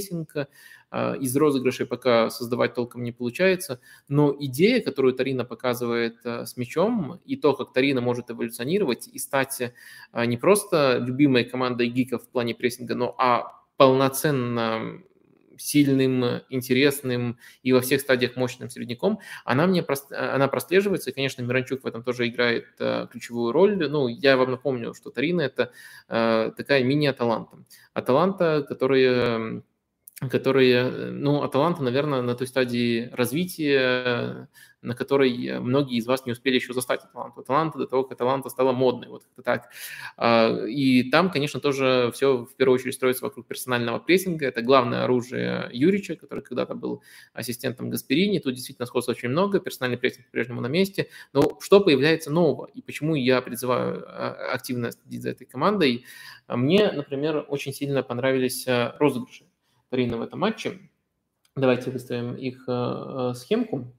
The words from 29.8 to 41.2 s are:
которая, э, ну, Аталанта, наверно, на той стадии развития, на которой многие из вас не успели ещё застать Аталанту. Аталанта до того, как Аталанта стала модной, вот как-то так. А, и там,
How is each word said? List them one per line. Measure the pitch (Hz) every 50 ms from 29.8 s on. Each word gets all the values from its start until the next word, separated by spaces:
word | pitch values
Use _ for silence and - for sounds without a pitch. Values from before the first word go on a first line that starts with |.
| _ _ _ _ _ - _ - 139 127
которая, | - 120 - 135 131 131 131 127 123 123 127 127
э, | 117 110 117 123
ну, | 123 123 139 143 147 143 131
Аталанта, | 127 - 131 151 175 170 151 135
наверно, | 120 120 139 151 151 139 127 123
на | 120 120
той | - 131
стадии | - - 135 127 123 120 120 120 120 117 117 120 131 -
развития, | - 123 113 131 165 185 180 - - 156 143 139 131 131 127 127 123 127 123 120 120 123 123 123 123 127 - _ - - - _ _ -
на | 123 120
которой | - 127 - 139 139 135 127 120 123 127 131 131 123
многие | 123 120 127 147 143 131 123
из | 117 107
вас | 120 131 127 -
не | 123 113
успели | - - 143 127
ещё | 120 - - 120
застать | 127 - - 131 - -
Аталанту. | - - 123 123 123 - -
Аталанта | - - 131 151 160 156 143 135
до | 127
того, | - 127 135 135
как | 131 120
Аталанта | - 120 123 135 135 131 123
стала | - - 131 131 127
модной, | 123 131 123 120 120 123 -
вот | 123 120 _
как-то | _ _ - -
так. | 120 123 - - - - - - - - - - - -
А, | - 120 117 117 117 113 113 120 113 110
и | 107 123 147 135 131 127 127 120 127
там, | 156 160